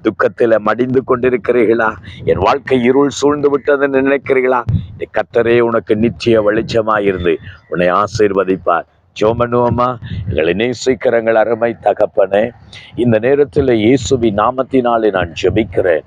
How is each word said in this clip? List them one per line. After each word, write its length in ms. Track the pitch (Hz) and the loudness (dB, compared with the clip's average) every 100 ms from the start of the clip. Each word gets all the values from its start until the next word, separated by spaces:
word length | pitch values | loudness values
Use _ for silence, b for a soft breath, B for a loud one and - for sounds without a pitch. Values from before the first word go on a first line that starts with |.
துக்கத்தில 560 | 107 101 123 - 117 110 | -4 0 -4 0 2 2
மடிந்து 440 | 104 110 127 131 127 | 0 -2 0 -2 0
கொண்டிருக்கிறீர்களா? 880 | 127 127 123 98 123 107 117 110 110 B B | 0 0 -2 -2 0 2 2 -2 -4 B B
"என் 140 | - 82 | -4 0
வாழ்க்கை 440 | 98 139 - 131 | 0 0 0 0
இருள் 260 | 120 131 143 | 2 2 0
சூழ்ந்து 500 | - 143 147 143 139 | 0 0 2 0 0
விட்டதுன்னு" 480 | 147 139 139 135 135 | 0 0 0 0 0
நினைக்கிறீர்களா? 560 | 139 127 131 127 127 117 B B | -2 0 0 2 0 0 B B
இந்த 160 | - - | -14 -6
கர்த்தரே 500 | 107 104 117 117 120 | -6 -2 0 2 2
உனக்கு 360 | 117 113 - 107 | 2 -2 -2 0
நித்திய 460 | 117 - - 113 | 0 -2 0 2
வெளிச்சமாயிருந்து 960 | 104 110 110 117 110 107 101 92 87 78 B B _ | 2 -2 -2 -2 0 0 0 0 -2 -2 B B _
உன்னை 240 | 82 90 | -2 0
ஆசீர்வதிப்பார். 920 | 92 104 - 104 98 92 95 - 82 - _ _ - | 2 0 0 0 2 0 -2 0 -2 -4 _ _ -2
ஜெபம் 180 | 107 117 | -2 0
பண்ணுவோமா? 580 | 120 120 120 120 123 120 B B - | 0 0 0 0 -2 -4 B B -4
எங்களை 240 | 71 82 | -2 0
நேசிக்கிறங்கள் 840 | 90 120 117 - 127 123 117 113 | 0 -2 -2 -2 0 0 0 2
அருமை 420 | 113 107 113 117 107 | 0 0 0 -2 -2
தகப்பனே, 680 | 104 95 104 - 95 98 120 - B B B | -2 0 -2 0 2 2 0 -6 B B B
இந்த 240 | - 120 110 | -2 0 2
நேரத்தில் 500 | 120 143 147 - 135 | 2 2 0 0 0
இயேசுவின் 680 | 113 107 135 - 131 117 | 2 2 2 0 0 0
நாமத்தினாலே 760 | 101 110 127 127 131 120 117 110 | 2 0 -2 -2 0 2 2 2
நான் 220 | 95 85 80 | 0 -4 -2
ஜெபிக்கிறேன். 580 | 92 98 101 - 92 78 | -2 0 -2 -2 0 0